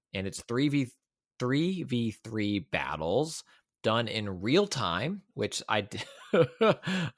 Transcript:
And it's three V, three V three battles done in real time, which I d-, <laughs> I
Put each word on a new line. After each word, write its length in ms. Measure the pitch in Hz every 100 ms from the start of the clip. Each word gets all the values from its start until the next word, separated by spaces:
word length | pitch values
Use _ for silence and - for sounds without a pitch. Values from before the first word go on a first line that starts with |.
| _
And 120 | 98 95
it's 160 | -
three 260 | - 120 147
V, 200 | 143 123 - _ _ _ -
three 440 | 123 139 175 185
V 280 | 131 123 113
three 480 | - 113 110 104 101
battles 840 | - 80 67 76 80 113 160 - - _ _ _
done 260 | 110 113 113
in 320 | 110 104 90
real 240 | 104 170 208
time, 540 | 131 95 85 147 202 -
which 280 | - 104 - -
I 140 | 107
d-, 180 | 101 104 - -
<laughs> 160 | -
I 800 | 190 147 - 220 - - 190 160